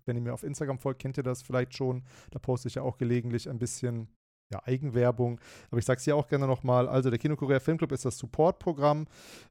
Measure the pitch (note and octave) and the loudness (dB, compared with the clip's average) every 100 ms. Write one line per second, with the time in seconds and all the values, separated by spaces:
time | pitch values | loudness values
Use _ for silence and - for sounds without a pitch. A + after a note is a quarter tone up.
0 | - A#2+ A#2+ A#2+ - C#3+ C#3+ C3 C#3 C3 | -4 -4 -4 -6 -8 -6 -4 -4 -4 -4
1 | C3+ C3 B2+ B2 - B2+ B2 - C3 B2+ | -4 -4 -4 -4 -2 -2 -2 -2 -2 -2
2 | C3 - - B2+ - B2 A#2+ C3+ C3+ - | -8 -20 -14 -6 -2 -2 -2 -4 -4 -2
3 | A#2+ B2 A#2+ A#2 - A#2+ A#2+ - B2 A#2 | 0 0 0 -4 -4 -4 -4 -4 -4 -6
4 | A2 _ _ _ _ G2+ - C3 C#3+ A#2+ | -10 _ _ _ _ -8 -2 -2 0 4
5 | B2 A#2+ A#2+ A#2+ - - - A#2 - B2+ | 4 4 0 -2 -12 -20 -4 -2 2 2
6 | - D3 C#3+ C#3+ C3+ B2+ C3 B2 B2+ C3 | 2 2 2 0 2 0 4 4 4 2
7 | C3 A#2 D3+ D3+ C3+ C3+ - D#3+ D#3 C3+ | 2 0 0 0 2 2 2 0 -2 -2
8 | B2+ - A#2 - D#3+ F#3+ - C#3+ D3 D3+ | -4 -6 -4 2 4 4 -2 2 2 2
9 | D3+ - - - - | -2 -12 -20 -20 -8